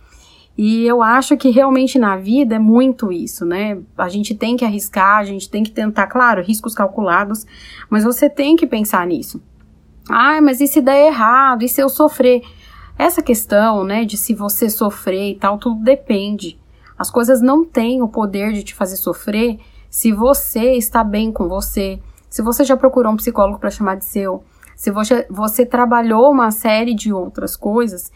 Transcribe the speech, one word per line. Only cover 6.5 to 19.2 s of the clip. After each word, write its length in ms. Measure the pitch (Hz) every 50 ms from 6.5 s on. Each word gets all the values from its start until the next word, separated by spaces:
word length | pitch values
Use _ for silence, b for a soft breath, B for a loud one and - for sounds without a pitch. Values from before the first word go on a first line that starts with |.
| 220 214 - 240 214
calculados, 720 | - 202 190 - 226 208 180 170 185 208 202 214 220 - B B B B B B B B B
mas 160 | 208 214 214
você 240 | 240 247 - 294 285
tem 260 | 294 - 277 285 320
que 100 | 330 330
pensar 400 | 247 240 220 214 214 - 185 175
nisso. 340 | 180 170 - - - - - - _ _ _ - _ _ _ _ _ _ - _ -
"Ai, 300 | - 226 247 285 311 311
mas 220 | 302 277 262 247
e 60 | 285
se 120 | 277 - 320
der 260 | 254 262 269 277 294
errado? 560 | 311 294 233 220 220 240 262 269 269 254 220 233
E 40 |
se 140 | 247 - -
eu 80 | 269 269
sofrer?" 520 | 269 - 302 294 - - 247 254 247 240 240 B B B B B B B B B B
Essa 240 | - 190 240 247 339
questão, 640 | 302 - 240 214 - - 208 202 214 226 214 202 190
né, 220 | 190 202 220 233
de 100 | 208 214
se 180 | 208 - - 220
você 360 | 202 202 202 - - 240 214
sofrer 640 | 214 - 226 202 208 - - - 185 190 202 202
e 40 | 196
tal, 220 | - - 196 208
tudo 260 | 208 - 247 226 220 220
depende. 760 | 247 277 269 - - 226 196 202 208 208 196 190 170 - - _ b b b b b b
As 140 | - 190 -
coisas 300 | - 247 240 233 262 247
não 240 | 240 262 277 311 330
têm 360 | 330 - 240 226 233 254 262
o 60 | 247
poder 460 | 214 - 233 214 202 190 202 202 214 214
de 100 | 208 202
te 100 | - -
fazer 220 | - 202 185 190
sofrer 640 | 190 - 185 170 -